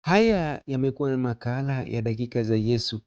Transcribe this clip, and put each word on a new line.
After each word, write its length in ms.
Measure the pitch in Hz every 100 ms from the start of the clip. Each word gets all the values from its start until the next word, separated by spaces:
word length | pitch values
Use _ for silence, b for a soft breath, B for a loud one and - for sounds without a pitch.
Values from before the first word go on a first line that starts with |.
Haya 600 | - 196 226 202 156 143 -
yamekuwa 500 | 131 135 135 139 131
makala 640 | 123 117 120 123 139 131
ya 180 | - 117
Dakika 420 | 113 113 123 123
za 120 | 110 110
Yesu 440 | 110 120 - 107